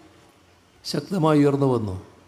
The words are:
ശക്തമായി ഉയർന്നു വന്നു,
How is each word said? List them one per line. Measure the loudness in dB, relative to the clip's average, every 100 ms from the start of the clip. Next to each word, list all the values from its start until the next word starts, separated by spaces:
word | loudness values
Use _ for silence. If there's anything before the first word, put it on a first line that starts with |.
| -20 _ _ _ _ _ _ _ -10
ശക്തമായി | -8 -6 -2 2 4
ഉയർന്നു | 4 2 0
വന്നു, | 0 -4 -8 -12 -20